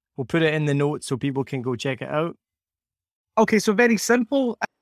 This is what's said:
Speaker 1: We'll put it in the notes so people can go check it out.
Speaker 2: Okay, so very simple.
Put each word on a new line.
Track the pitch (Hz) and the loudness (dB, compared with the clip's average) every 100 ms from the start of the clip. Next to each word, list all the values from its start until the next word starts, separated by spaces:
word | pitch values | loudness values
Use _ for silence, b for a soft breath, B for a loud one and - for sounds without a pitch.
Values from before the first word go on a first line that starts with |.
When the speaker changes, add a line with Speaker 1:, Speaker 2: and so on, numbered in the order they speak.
| _ - | _ -10
Speaker 1:
We'll | 131 | -2
put | 165 | 0
it | 160 | 2
in | 151 147 | 2 0
the | |
notes | 143 143 147 - | 0 0 -2 -6
so | 127 | -4
people | 139 135 123 | -2 -2 -4
can | 135 | -4
go | 123 120 | -4 -4
check | 139 127 | -4 -6
it | 131 | -4
out. | 147 165 - _ _ _ _ _ _ _ _ _ - | -4 -4 -8 _ _ _ _ _ _ _ _ _ 2
Speaker 2:
Okay, | 220 214 | 4 4
so | 220 | 2
very | 202 240 220 | 4 4 4
simple. | - 247 233 277 247 220 - _ | 2 2 2 0 -2 -4 -8 _